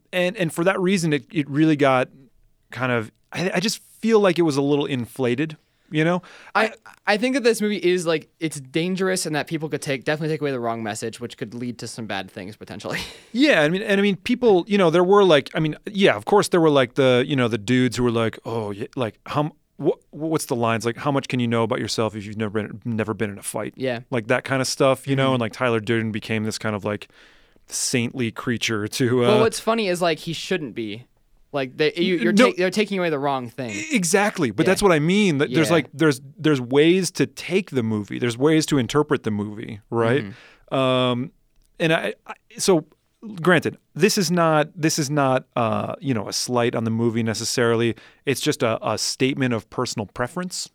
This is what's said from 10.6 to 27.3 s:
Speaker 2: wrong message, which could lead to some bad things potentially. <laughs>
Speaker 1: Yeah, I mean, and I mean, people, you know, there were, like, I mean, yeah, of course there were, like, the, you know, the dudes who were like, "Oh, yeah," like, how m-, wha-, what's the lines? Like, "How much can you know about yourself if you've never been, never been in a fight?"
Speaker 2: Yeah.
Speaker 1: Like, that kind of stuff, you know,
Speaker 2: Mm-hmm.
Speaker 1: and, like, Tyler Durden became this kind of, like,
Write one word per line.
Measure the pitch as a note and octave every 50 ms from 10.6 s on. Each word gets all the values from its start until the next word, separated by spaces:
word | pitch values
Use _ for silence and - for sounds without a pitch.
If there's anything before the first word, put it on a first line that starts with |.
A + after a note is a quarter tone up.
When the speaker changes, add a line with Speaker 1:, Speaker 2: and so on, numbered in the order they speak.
Speaker 2:
wrong | A#2 A#2 A2+ A#2 A2+
message, | G#2+ G#2 A2+ - A2+ A2 -
which | A#2+ A2+ - -
could | C3 A2 F#2+
lead | A#2+ B2 B2 A#2 -
to | A#2+ A2+
some | - - A#2
bad | G2+ G#2 G2 F#2 F#2+
things | - A2+ F#2+ F#2+ G#2+
potentially. | - G#2 - A2 G#2 - - A#2+ D#3 -
<laughs> | - - - - _ -
Speaker 1:
Yeah, | A3 C#4 D#4 B3 E3+ D3+
I | D3+
mean, | E3+ F#3+ G#3+
and | G#3+ G3 G3
I | G3+
mean, | G#3 G3
people, | - - - B3 B3 B3 A#3 G3+ F3 E3+
you | - G3 G3+
know, | F#3+ E3
there | D#3 F3 F3+
were, | F3+ G3+ G3+ G3+
like, | F#3 D#3+ C#3+ - - -
I | -
mean, | D#3+ D#3 D3 - -
yeah, | - - F#3+ G3+ E3 A#2
of | G#2 G#2+
course | - G3 G#3 E3+ -
there | - F3+ E3
were, | D#3+
like, | D3 C#3 C3 A#2 -
the, | - C3+ B2+ B2+ B2 C3
you | D3+ D3+
know, | C3+ B2
the | A#2 G#2+ A#2
dudes | G2+ G2 B2 B2+ B2+ B2 G#2+
who | - B2
were | A#2+
like, | A2+ A#2 A2+ A2 - - -
"Oh, | A#2+ A2+ A#2 G#2+ G2+
yeah," | G2+ G2 A#2 - -
like, | C#3 B2 A2 - _ -
how | - - C#3+ D3
m-, | D#3 - _ _ _ _
wha-, | - C#3 D#3 - - _ _
what's | - - D3+ D#3+ D#3+ D3+ -
the | - C#3
lines? | A#2+ A#2 A2+ A2+ A2+ G#2
Like, | A#2+ A#2
"How | - - D3 C#3
much | C#3 B2+ -
can | - B2+
you | A#2+
know | A#2 A#2 A#2 A2+
about | G#2+ B2 C#3
yourself | B2+ G#2 - - A2+ G#2+ G2+
if | A2 G2
you've | G#2 G#2+ G#2
never | A2 G#2 G2 A2 G#2
been, | - - G#2+ -
never | B2 A#2 G#2+ A2 G2+ A2
been | F#2 A2+ G2+
in | G2+ G2+
a | -
fight?" | - - B2 G#2+ - -
Speaker 2:
Yeah. | - B2+ C3 B2 A#2 B2 -
Speaker 1:
Like, | C3+ B2 G#2+ G#2+
that | B2+ B2 -
kind | - C3+ C3 C3
of |
stuff, | - - - C#3+ C3+ C3 B2 -
you | C3+ C#3
know, | C3+ C3+
Speaker 2:
Mm-hmm. | C3+ C3
Speaker 1:
and, | B2 A#2
like, | A2 -
Tyler | - C3 B2 A#2 A2+
Durden | G#2+ G2 A#2 A2+ A2+ A2
became | G#2 A2 - - A2+ A2 G#2+
this | A2 G#2 -
kind | - A2+ G#2+
of, | G#2 F#2
like, | G#2+ G#2 G#2 - - _ - - -